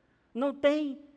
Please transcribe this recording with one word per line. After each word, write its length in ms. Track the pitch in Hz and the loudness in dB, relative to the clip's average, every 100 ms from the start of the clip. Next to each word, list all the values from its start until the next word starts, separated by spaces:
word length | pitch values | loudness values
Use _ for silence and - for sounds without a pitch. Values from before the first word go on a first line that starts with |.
| _ _ _ | _ _ _
não 200 | 226 277 | -4 -4
tem 460 | 285 285 302 294 262 - | 2 2 2 -2 -8 -16